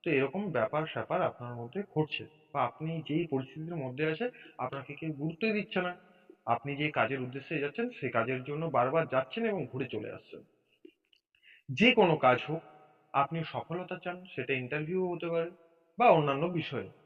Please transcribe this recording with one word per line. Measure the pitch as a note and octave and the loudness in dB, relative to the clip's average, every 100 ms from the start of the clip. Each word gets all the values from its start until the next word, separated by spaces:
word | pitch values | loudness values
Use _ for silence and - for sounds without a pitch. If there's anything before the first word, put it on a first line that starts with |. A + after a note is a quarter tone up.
তো | F3 | 2
এরকম | C#3+ C3+ F#3+ G#3 | 2 2 0 -2
ব্যাপার-স্যাপার | A#2+ A2 D3+ D#3 - A2 F3 | 0 0 0 -2 -6 -2 0
আপনার | F3 - A#2+ A#2+ | 0 -2 -10 -8
মধ্যে | A#2+ F#3+ G3+ D#3 | -8 -8 -4 0
ঘটছে, | D3+ - - - _ | 0 -2 -10 -18 _
বা | C#3+ | -2
আপনি | B2 - D#3+ E3 D3+ | -2 -2 -6 -6 -2
যেই | D3+ E3 | -2 0
পরিস্থিতির | C3+ C3 D#3 D#3+ E3+ | -2 -4 -10 -8 -6
মধ্যে | C3 B2+ D#3 | -6 -2 -2
আছে, | D#3 B3 - - - | -2 -4 -6 -20 -8
আপনাকে | B2+ C#3 C3+ | -8 -6 -10
কেউ | C#3+ D#3+ | -8 -6
গুরুত্বই | C#3 D#3 E3 A3+ | -4 -4 -2 0
দিচ্ছে | G#3 G3 F#3 | 0 -2 -2
না। | F3+ F3+ - _ _ - - | -2 -6 -16 _ _ -12 -2
আপনি | A#2 C#3 C#3+ | -2 -2 -2
যে | D3+ | -2
কাজের | D3 A2+ C3+ | 2 0 0
উদ্দেশ্যে | B2+ C3 - D#3 | -4 -8 -6 -4
যাচ্ছেন, | C#3+ - B3 | -4 -4 -6
সেই | A#3+ B2+ | -4 -2
কাজের | A#2+ A#2+ B2+ | 0 0 -2
জন্য | B2+ D3 E3 | -4 -6 0
বারবার | C3 B2 D#3+ D#3+ | 2 2 2 2
যাচ্ছেন | C3 C3 - A3+ | 0 -2 -4 -2
এবং | G3 B2+ | -2 -4
ঘুরে | B2+ C3+ | -6 -6
চলে | G#2+ G#2+ | -6 -6
আসছেন। | - - - - _ _ _ - _ _ _ _ _ - - - | -10 -16 -20 -20 _ _ _ -20 _ _ _ _ _ -20 -20 -10
যে | B2+ A3+ | 6 6
কোনো | A#3+ F#3 D3+ | 8 6 8
কাজ | B2+ B2 - | 6 6 2
হোক, | E3 - - - _ _ | -6 -6 -20 -20 _ _
আপনি | C3+ D3+ E3 | 0 0 0
সফলতা | D#3+ B2+ - F3 F3 F3+ | -4 -6 -6 -6 -6 -8
চান, | F3+ F3+ F#3 - | -8 -10 -10 -8
সেটা | B2+ | -4
ইন্টারভিউ | C3 B2+ D3 D#3 F#3 F3+ | -2 -2 -4 -2 -2 -2
হতে | F3 E3+ | -2 -2
পারে | E3 E3 F3+ _ _ _ - | -2 -2 -8 _ _ _ 4
বা | A#3+ | 6
অন্যান্য | E3 D3 C3+ F3 | 8 6 2 0
বিষয়ে। | F3 - B2 F#2+ - | 0 -2 -6 -6 -14